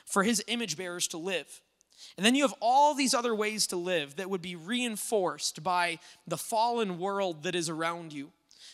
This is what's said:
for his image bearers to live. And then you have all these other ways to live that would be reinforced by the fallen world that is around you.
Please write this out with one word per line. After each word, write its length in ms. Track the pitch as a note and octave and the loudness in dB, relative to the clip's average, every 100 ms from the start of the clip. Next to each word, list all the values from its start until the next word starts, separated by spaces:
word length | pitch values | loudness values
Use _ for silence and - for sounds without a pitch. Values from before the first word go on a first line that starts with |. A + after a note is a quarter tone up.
for 180 | - G3+ | -2 2
his 220 | G3 A3 G3+ | 4 2 0
image 300 | A#3 A3 D3+ | -4 -4 -6
bearers 320 | F#3 F3 - | -6 -4 -4
to 80 | E3+ | -4
live. 440 | F3+ F3 C#3 - _ _ _ - - - | -2 -2 -4 -14 _ _ _ -20 -14 0
And 100 | G3+ | 4
then 80 | |
you 80 | C4+ | 6
have 120 | C#4 - | 4 2
all 340 | A3 C4 D4 | 4 6 6
these 200 | C#4 C4 | 6 2
other 200 | B3 A#3+ | 2 2
ways 320 | G#3+ G#3+ G#3+ - | 0 0 0 -2
to 80 | F3+ | -2
live 400 | F3 F3 C#3+ C#3+ | 0 0 0 -6
that 120 | F#3 | -4
would 140 | F#3+ | -4
be 140 | F3+ F3 | -4 -8
reinforced 1080 | E3 B3 B3 G#3 - A3 F3 D3 - - | -4 -2 -2 -4 -2 0 0 -2 -4 -4
by 360 | D#3+ F3+ F3 E3 - - - | -2 2 2 -2 -10 -16 -8
the 100 | D#3+ | -8
fallen 640 | - A3+ A#3 A#3+ G#3 F3 | -2 0 2 0 -2 -2
world 460 | F#3+ G3 G3 D#3 | -2 -2 -2 -4
that 100 | E3+ | -4
is 160 | F3 D#3+ | -2 -2
around 420 | D#3 E3 E3+ E3 | -2 -2 -4 -8
you. 180 | D3 C#3+ _ _ - - | -12 -12 _ _ -20 -20